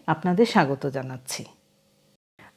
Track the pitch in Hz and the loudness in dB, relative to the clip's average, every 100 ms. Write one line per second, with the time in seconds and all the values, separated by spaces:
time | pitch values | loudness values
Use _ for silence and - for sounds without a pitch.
0 | - 156 180 180 233 220 143 139 143 135 | -4 -2 0 4 4 4 2 0 -4 -6
1 | 131 127 - - - _ _ _ _ _ | -8 -12 -10 -12 -12 _ _ _ _ _
2 | _ _ _ _ - | _ _ _ _ -20